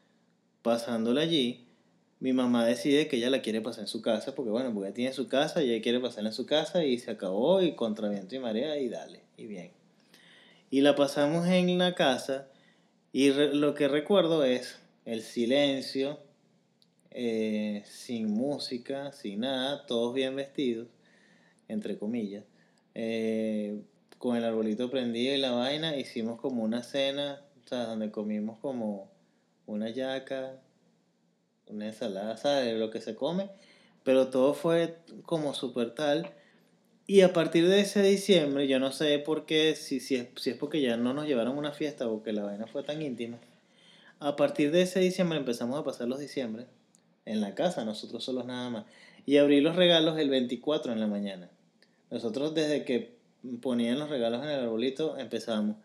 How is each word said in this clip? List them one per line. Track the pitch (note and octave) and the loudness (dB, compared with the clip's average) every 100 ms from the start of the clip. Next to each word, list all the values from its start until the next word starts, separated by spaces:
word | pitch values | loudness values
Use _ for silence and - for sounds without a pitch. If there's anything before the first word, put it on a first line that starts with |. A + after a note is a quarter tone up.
| _ _ _ _ _ _ | _ _ _ _ _ _
Pasándola | A#2 A#2 - A2+ A2+ C3+ | 0 0 -2 -2 0 2
allí, | E3 D#3+ B2 A#2+ - _ _ _ _ _ | 2 2 0 -4 -14 _ _ _ _ _
mi | C3 | 0
mamá | B2+ B2 A#2+ A#2 | 2 4 4 4
decide | A#2+ D3+ C#3+ D3+ | 2 4 2 2
que | A#2+ | 0
ella | A#2+ | 0
la | C3+ | 0
quiere | A2+ A2 | 0 -4
pasar | A#2 A2+ | -4 -8
en | G#2 | -10
su | A2+ | -4
casa, | A#2 A2 C3+ | 0 0 -2
porque, | C3+ A#2+ | -6 -2
bueno, | A2+ C3 | -2 -2
porque | G#2 G2 | -4 -6
ella | |
tiene | G#2+ C3 | -4 -4
su | C3 A#2 | -4 -2
casa | C3 D#3+ E3+ | 0 0 0
y | C3 | 0
ella | A2+ | 0
quiere | A#2 B2 | 0 0
pasarla | B2+ A2 A2 | -2 -4 -6
en | |
su | A2 A#2+ | -6 0
casa | D3+ D#3 F3+ | 0 2 0
y | D3 A#2+ | 0 0
se | - | -4
acabó, | G#2+ F#2 F#2+ C#3 F#3+ | -6 -4 0 4 4
y | E3+ - | 2 0
contra | A2+ G#2+ G#2 | -4 -2 -4
viento | G2+ F#2 | -4 -8
y | C3 | -8
marea, | B2 A2 D3+ D3 | -4 -2 -2 -2
y | B2 | -4
dale, | F2+ D2 F2 _ - | -6 -12 -18 _ -18
y | A#2 | -14
bien. | F#2+ F2 _ _ _ _ - - - - _ _ | -14 -14 _ _ _ _ -20 -20 -20 -20 _ _
Y | C3+ | 4
la | C#3+ C#3+ | 4 6
pasamos | C#3 D3 D3 E3+ F3 | 2 2 2 2 4
en | F#3 F3+ F3+ | 4 4 2
la | F3+ | 2
casa, | F3 D3+ B2 - C3+ - _ _ _ _ _ _ | 2 2 2 -2 -6 -8 _ _ _ _ _ _
y | - C#3 | 4 4
re-, | C3+ D3 | 6 2
lo | D3 D3 | 2 2
que | C#3+ C#3+ | 2 2
recuerdo | D3 D3 G3+ E3 E3 | 2 2 4 4 4
es | C3 B2 - - _ _ | 2 0 -4 -14 _ _
el | A#2 A2+ | -10 -8
silencio, | - B2 A#2 C#3+ C#3+ C3+ B2 C3+ C3+ D3 - _ _ _ _ _ _ _ _ | -6 -2 2 4 4 0 -4 -4 -4 -6 -16 _ _ _ _ _ _ _ _
eh, | B2 A#2+ A2 A2 G#2+ G#2+ G#2 - | -6 -2 0 0 -2 -2 -6 -10
sin | - - A#2 A2 | -16 -8 -4 -2
música, | G#2+ C#3 C3+ - A#2+ A#2+ C#3 C#3+ | 0 -2 -4 -6 -8 -6 -8 -8
sin | - G#2 G2+ | -10 -8 -4
nada, | C3 C3 C3 C#3+ - | -2 -2 -2 -4 -2
todos | A#2 A#2 | 0 0
bien | C3 C3 | 0 -2
vestidos, | C3+ C3+ - C3 A2+ A#2+ _ _ _ _ _ _ _ - | -4 -6 -2 -2 -2 -8 _ _ _ _ _ _ _ -10
entre | G#2+ G#2 G2 | -8 -6 -6
comillas, | G#2+ A#2+ G2+ G2+ - _ _ _ _ | -6 -4 -6 -8 -16 _ _ _ _
eh, | A2 A2+ A2+ A2 A2 A2 G#2+ G#2 G#2 - _ _ - | -8 -4 -2 0 0 0 -2 -4 -8 -12 _ _ -6
con | B2 A#2+ | -2 0
el | |
arbolito | A#2 A2+ A2 G#2+ B2+ | 0 0 0 -2 -2
prendido | C3+ A#2+ A#2 B2+ C#3 | -2 -2 0 0 0
y | |
la | C3 | 0
vaina, | A#2+ B2+ D3 D#3+ C#3 | 0 0 -2 -4 -4
hicimos | B2 B2 A2+ A#2 | -6 -6 -6 -4
como | C#3 B2 | -4 -2
una | A2 A#2+ | -2 -2
cena, | - C#3+ C#3 C#3 C#3+ C#3 - _ | -4 -2 -2 -2 -6 -8 -16 _
o | - | -8
sea, | B2 | -6
donde | A2+ A2 G#2+ | -4 -4 -6
comimos | A2 G#2 G#2+ G#2+ G#2+ | -4 -4 -4 -6 -6
como | C#3+ B2+ G#2+ G2+ F#2+ _ _ _ _ _ - | -6 -4 -6 -6 -12 _ _ _ _ _ -10
una | G#2+ A2 | -6 -4
yaca, | B2 C3 C3 C3 C3+ C3 C3 _ _ _ _ _ _ _ _ _ _ - | -4 -4 -4 -6 -8 -8 -12 _ _ _ _ _ _ _ _ _ _ -14
una | G#2+ G#2+ | -8 -8
ensalada, | - A#2 F#2+ G#2+ A2+ | -6 -6 -4 -6 -2
¿sabes? | C#3+ C#3+ A#2+ A2+ | 0 2 2 0
Lo | A2 | -2
que | A#2 | -4
se | - | -8
come, | A2 C#3+ F3+ G3 - - _ _ _ | -4 -2 -2 -6 -12 -20 _ _ _
pero | - C3 C3 | 4 4 4
todo | C3 C3+ | 4 4
fue | C#3+ E3+ E3+ E3 - - - | 4 2 2 0 -4 -18 -20
como | - E3 D3 | -4 -2 -2
súper | C3 C3 A#2+ A2+ | -4 -4 -2 -4
tal. | - D3 D3 E3+ - _ _ _ _ _ _ - | -2 0 0 -2 -12 _ _ _ _ _ _ 6
Y | G3 | 8
a | F#3 | 8
partir | F3 D#3+ E3 F3 | 6 4 6 6
de | G3 | 6
ese | G3+ G#3 | 4 4
diciembre, | G3 G3 - F3+ C#3+ C#3 C#3 | 6 4 6 6 6 2 2
yo | C3 | 2
no | C3+ | 0
sé | - D#3 D3 | 0 2 2
por | D3 D3+ - | 0 -4 0
qué, | D#3 D#3 D3+ | 2 2 0
si, | - C3 | -4 -6
si | - B2+ | -2 -2
es, | A#2+ - | -4 -6
si | C3+ | -6
es | - | -4
porque | C#3+ D#3+ | -4 0
ya | B2+ A#2 | 0 0
no | B2 | 0
nos | C#3 D3+ | -2 0
llevaron | B2 A#2 C#3+ | 0 0 -2
a | |
una | D3 | -6
fiesta | - D3+ - A#2+ | -4 -6 -4 -4
o | A2 | -4
que | A2+ | -4
la | G#2 | -4
vaina | G2+ G2+ A2 | -4 -8 -8
fue | C#3+ | -8
tan | C#3 D#3 | -6 -6
íntima, | D3+ A#2 A#2 A#2+ - _ _ _ - - - _ | -6 -6 -8 -10 -20 _ _ _ -20 -20 -20 _
a | D3 C#3+ | -4 2
partir | C#3+ - D3 | 2 2 2
de | F3 | 4
ese | F3+ F#3+ | 4 2
diciembre | F#3 F#3 F3 D#3 | 2 2 0 0
empezamos | C3 A#2+ A#2+ C3+ | -2 -4 -4 -4
a | |
pasar | C3+ - C3 | -6 -4 -6
los | C3+ | -6
diciembre | C#3 C#3+ A#2 A2 - _ _ _ _ _ | -6 -6 -6 -8 -12 _ _ _ _ _
en | - A2 | -6 -4
la | G2+ | -2
casa, | G2 F3 D#3+ | -2 -2 -2
nosotros | A2 G#2+ G#2+ A#2 | -6 -6 -10 -10
solos | C3 B2+ B2 | -6 -6 -6
nada | B2 B2 | -6 -6
más. | A2+ - - - - - | -8 -10 -20 -20 -12 4
Y | C#3+ | 6
abrí | C#3+ C#3+ | 8 6
los | D#3 E3+ | 4 6
regalos | F3 E3 E3 D#3 | 6 6 4 2
el | C#3 | 2
veinticuatro | C3 A#2+ A#2+ D3+ D3+ C#3+ | 2 0 -2 -2 -2 -2
en | A2 | -2
la | G#2+ | -2
mañana. | G2+ G2+ F#2+ F2 _ _ _ _ _ _ | -2 -6 -10 -16 _ _ _ _ _ _
Nosotros | A#2+ A#2 B2+ D3+ | -6 -4 -4 -2
desde | D#3+ D3+ C#3 | 0 0 0
que | - A#2 A2 - _ _ B2 A#2 | 0 -2 -2 -12 _ _ -12 -6
ponían | C3 A#2+ A#2 C3 | -2 0 0 0
los | D3+ | -2
regalos | C#3 A#2 A#2+ | -2 0 -2
en | D3+ | -2
el | C#3 | -2
arbolito | A#2+ A2 C3 C3 D#3 C#3 | -2 0 0 0 -4 -4
empezábamos, | A2+ A2+ A#2 G#2+ G#2 G#2+ | -6 -6 -2 0 0 -4